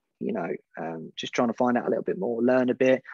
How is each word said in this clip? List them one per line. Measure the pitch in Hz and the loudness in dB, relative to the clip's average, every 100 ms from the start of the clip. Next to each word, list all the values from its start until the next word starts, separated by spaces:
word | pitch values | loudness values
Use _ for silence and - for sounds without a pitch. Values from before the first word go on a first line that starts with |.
| _ - | _ -8
you | - | -6
know, | 113 87 - _ - | -4 -4 -8 _ -10
um, | 82 82 78 - | -8 -8 -12 -12
just | - | -6
trying | - 120 | -2 0
to | |
find | 110 123 120 | 2 2 2
out | - | 0
a | |
little | 113 | -2
bit | - - | -2 -4
more, | 120 117 | -2 0
learn | 120 127 127 | 4 4 2
a | |
bit, | 120 131 131 - | 2 4 2 0